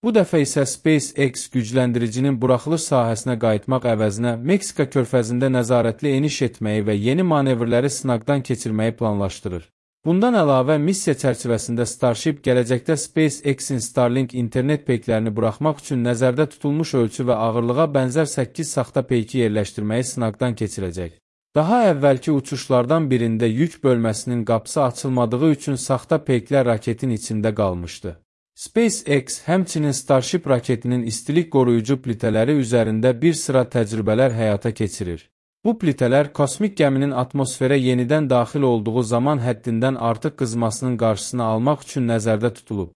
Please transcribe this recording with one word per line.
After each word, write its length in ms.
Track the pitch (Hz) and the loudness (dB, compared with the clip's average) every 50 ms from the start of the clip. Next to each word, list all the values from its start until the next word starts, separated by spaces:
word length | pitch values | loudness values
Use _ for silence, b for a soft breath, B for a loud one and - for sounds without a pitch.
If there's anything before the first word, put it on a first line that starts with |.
| - | 0
Bu 120 | 226 226 | 2 4
dəfə 260 | 220 180 - - 160 | 4 2 4 2 0
isə 220 | 143 135 - 147 139 | 0 2 2 0 0
SpaceX 800 | 135 - - _ 160 156 147 135 - - - 139 131 127 - - - | 0 -2 -2 _ 2 2 2 2 -2 -2 0 0 0 0 -4 -14 -4
gücləndiricinin 880 | - 127 113 107 120 131 127 123 117 120 117 117 107 127 131 143 139 117 | -4 -4 -2 0 0 0 0 2 0 0 -2 -2 -2 0 0 0 0 0
buraxılış 480 | 123 127 127 120 - 147 165 160 - | 2 2 2 0 0 -2 -4 -2 -2
sahəsinə 500 | - 147 131 120 113 113 107 - 131 123 113 | 0 0 2 2 2 -2 -4 -2 -4 -4 0
qayıtmaq 520 | 117 113 107 104 - - 131 127 117 123 113 | 0 0 0 0 0 -2 -2 0 0 0 0
əvəzinə 400 | 107 110 107 98 107 120 120 117 113 | 2 0 0 0 0 -2 -2 -2 -2
Meksika 480 | 120 143 190 202 - - - - 151 135 - | 0 0 0 0 0 -4 -2 -2 -4 0 0
körfəzində 560 | 139 123 - - 127 117 110 120 123 131 135 | -2 0 2 0 0 0 0 0 0 0 2
nəzarətli 640 | 131 127 120 113 127 120 113 113 110 - - 147 135 | 2 0 2 2 2 2 2 0 -2 -2 -2 0 0
eniş 240 | 135 147 - - - 139 | 2 0 0 -2 -2 -2
etməyi 400 | 117 - - 110 107 107 107 101 | -4 -2 -4 -4 -2 -2 0 0
və 80 | 104 107 | 0 0
yeni 320 | 101 101 120 135 175 190 | 0 0 0 2 2 2
manevrləri 640 | 180 160 147 139 135 127 113 120 117 120 120 127 139 | 2 2 2 2 2 0 0 0 0 2 2 2 0
sınaqdan 560 | 131 - - 135 123 113 - - 143 139 131 | -2 -2 -2 -2 -2 -2 0 -2 -2 -2 0
keçirməyi 480 | - 127 110 - 117 110 107 110 113 113 | -2 -4 -4 -2 -4 -2 0 0 -2 -2
planlaşdırır. 760 | - 117 110 104 101 98 95 - - - 98 90 82 - _ _ _ _ _ _ _ _ | -2 -2 -2 0 0 -2 -4 -4 -6 -8 -8 -8 -8 -10 _ _ _ _ _ _ _ _
Bundan 300 | 156 175 185 214 247 240 | 0 2 2 2 2 4
əlavə, 460 | 214 170 147 139 131 127 131 156 147 | 2 4 4 4 4 4 2 2 2
missiya 320 | 147 165 196 190 - - 143 | 2 0 0 0 0 -2 -2
çərçivəsində 720 | - - 135 120 - - 127 117 110 - - 120 117 120 | 0 0 -2 -2 -2 -2 -2 -2 -2 -2 -4 -2 -2 -2
Starship 540 | 117 - - - 123 117 - - 160 147 143 - | -4 -2 -2 0 0 0 0 -2 -4 -4 -2 0
gələcəkdə 540 | 143 127 127 123 113 127 120 - - 160 143 | 0 2 2 2 2 -2 -2 0 -2 -2 -2
SpaceX-in 800 | - - _ 160 156 151 139 - - 147 135 131 - - 139 123 | -4 -4 _ 2 2 2 0 -2 -2 -4 -2 -2 -4 -4 -4 -4
Starlink 540 | 107 - - - 123 120 123 131 131 120 - | -4 -4 0 2 2 2 2 0 -2 -2 -4
internet 500 | 127 120 110 - 131 123 139 151 143 147 | -4 -6 -2 -2 -2 0 0 0 -2 0
peyklərini 480 | - 127 113 - - 117 110 110 113 | -2 -2 -2 0 -2 -2 0 0 -2
buraxmaq 480 | 104 107 113 113 104 - 147 156 151 - | -2 0 -2 -2 -2 0 -2 -2 -2 -2
üçün 240 | - - 147 127 117 | -6 -4 -4 -2 0
nəzərdə 460 | 120 123 113 131 127 123 131 156 - | 0 0 2 2 0 2 2 -2 -2
tutulmuş 400 | - - - 147 143 156 165 - - 131 | -2 -6 -4 -2 -2 -2 -2 -2 0 0
ölçü 240 | 117 107 - - 135 120 | 0 0 0 -4 -2 0
və 80 | 120 107 113 | 0 0 0
ağırlığa 400 | 113 113 120 117 120 123 139 165 151 143 | 0 0 0 0 0 2 2 0 2 2
bənzər 340 | 139 131 127 120 156 160 | 0 0 2 0 0 -2
səkkiz 460 | 139 - - 127 117 - - 160 - - | 0 -2 -4 -4 -4 -4 -8 -8 -4 -4
saxta 300 | 143 120 - - 139 123 | -4 -4 -2 -2 -4 -2
peyki 380 | - 131 120 110 110 - 131 117 | 0 0 0 0 0 0 0 0
yerləşdirməyi 580 | 110 104 107 104 - - - 104 104 110 120 127 | 2 2 0 -2 -2 -6 -6 -4 -2 -2 -2 -2
sınaqdan 540 | 120 - 127 117 110 104 - 131 123 113 104 | -4 -4 -4 -4 -4 -2 -2 -4 -4 -2 -4
keçirəcək. 600 | 113 101 - - 98 90 85 92 87 82 - _ _ _ _ _ _ _ _ | -6 -6 -4 -6 -8 -6 -6 -6 -8 -10 -10 _ _ _ _ _ _ _ _
Daha 240 | 147 156 170 226 247 233 196 165 | 0 2 2 2 4 4 4 2
əvvəlki 380 | 139 135 143 135 127 - - 156 | 4 4 2 2 2 0 0 0
uçuşlardan 720 | 139 131 - 147 127 - - 135 123 123 120 156 165 160 | 0 0 -4 -8 -10 -2 0 2 2 2 2 2 0 2
birində 380 | 139 127 120 117 117 113 110 120 | 2 2 2 2 0 0 0 0
yük 340 | 117 110 123 156 170 - - | 0 2 2 0 0 -2 0
bölməsinin 640 | - 135 127 117 117 113 107 110 - 127 123 120 110 | 2 2 2 4 2 0 -2 -4 -4 -4 -4 -4 0
qapısı 400 | 104 117 110 - - - 156 143 | 0 0 -2 -2 -4 -2 0 0
açılmadığı 680 | 127 120 - - 139 131 127 120 113 117 123 147 160 151 | 0 -2 -4 -4 -2 0 0 0 0 0 2 2 2 2
üçün 200 | 135 - - 139 | 2 -2 -6 -4
saxta 420 | 123 - - 135 123 - _ 165 | -4 -2 -2 -2 -2 0 _ -2
peyklər 480 | 151 - - 131 120 - - 143 139 131 | -2 0 0 0 0 0 0 2 2 2
raketin 460 | 120 117 107 - - 117 - - 131 117 | 2 0 0 0 -4 -4 -2 -2 -2 -2
içində 420 | 104 - - 110 107 104 110 104 | -2 -4 -4 -4 -2 0 -2 0
qalmışdı. 640 | 107 104 95 90 87 87 82 - - - 92 82 - _ _ _ _ _ _ _ | 0 -2 -2 -2 -4 -8 -10 -12 -12 -12 -12 -12 -12 _ _ _ _ _ _ _
SpaceX 880 | - - - _ 220 233 220 - - - - 143 139 131 - - - - | -18 -18 -4 _ 0 2 2 0 -4 -4 0 0 0 0 -4 -12 -10 -4
həmçinin 460 | - 170 190 185 175 - 160 151 147 135 | 0 0 0 0 0 -2 -2 0 0 -2
Starship 540 | - - - 143 131 123 - - 180 - 139 | -4 0 2 2 2 2 0 -4 -4 0 0
raketinin 540 | 135 120 120 - 127 113 - 123 123 123 117 | 0 0 2 -2 -4 -2 0 -2 -2 -2 -2
istilik 480 | 113 107 - - - 143 170 170 165 - | -4 -6 -8 -6 0 0 0 0 2 2
qoruyucu 480 | 139 127 123 120 117 107 117 139 127 | 2 4 4 2 2 2 0 -2 -2
plitələri 580 | 131 127 113 107 - 113 107 110 113 131 151 147 | -2 -6 -6 -2 -2 0 2 2 2 2 2 0
üzərində 520 | 131 110 123 120 113 110 110 110 110 127 127 117 | 0 2 2 2 2 2 0 0 2 0 0 2
bir 160 | 143 170 160 | 2 0 0
sıra 260 | 156 - - 135 131 123 123 - | 0 -4 0 2 2 2 2 0
təcrübələr 580 | 123 113 101 110 110 107 101 107 117 131 135 117 | -2 -2 0 -2 -2 0 0 2 2 2 2 2
həyata 360 | 113 113 107 104 98 - 117 110 | 0 0 0 0 0 -2 -4 -4
keçirir. 560 | - 113 101 - - 104 90 85 78 - _ _ _ _ _ _ _ _ | -2 -4 -4 -4 -6 -8 -8 -8 -10 -12 _ _ _ _ _ _ _ _
Bu 120 | 208 233 226 | -2 -2 0
plitələr 520 | 196 160 135 - 135 120 127 139 147 143 - | 0 -2 0 2 2 4 4 4 2 0 0
kosmik 380 | - 147 135 - - 208 208 202 | -2 -2 -2 0 -2 -2 -4 0
gəminin 380 | - 156 139 135 135 139 143 135 | 2 2 2 2 2 0 0 -2
atmosferə 600 | 123 127 123 - 139 135 127 - - 135 127 143 139 | -2 -4 -4 -2 -4 -4 -4 -2 -2 0 2 2 2
yenidən 460 | 127 127 127 123 123 120 151 156 151 131 | 2 2 0 0 0 0 0 0 2 2
daxil 360 | 127 123 120 - - 151 139 | 2 2 2 0 -2 0 2
olduğu 360 | 127 120 113 104 113 110 127 120 107 | 2 2 2 0 -2 -2 -2 -2 0
zaman 280 | 120 117 123 143 151 139 | 0 0 0 0 0 0
həddindən 600 | 117 123 120 113 - 123 113 113 120 135 135 120 117 113 | 0 -2 -4 -4 -4 -4 -2 0 0 0 -2 0 -2 -2
artıq 240 | 113 110 - 156 - - | -2 -2 -4 -6 -4 -4
qızmasının 580 | 135 117 110 120 117 113 107 - - 127 123 | -6 -4 -2 -2 -2 -2 -2 -2 -4 -4 -2
qarşısını 460 | 110 117 113 107 98 - - - 123 117 | 0 0 0 0 0 -4 -6 -4 -2 -2
almaq 420 | 113 110 110 117 139 147 143 - | 0 0 0 2 0 0 -2 -4
üçün 240 | - - 139 127 117 | -8 -4 -2 0 0
nəzərdə 420 | 117 113 104 117 110 104 110 120 110 | 0 0 0 0 0 0 0 -2 -4
tutulub. 360 | - - _ 110 101 92 85 _ | -4 -12 _ -6 -6 -6 -8 _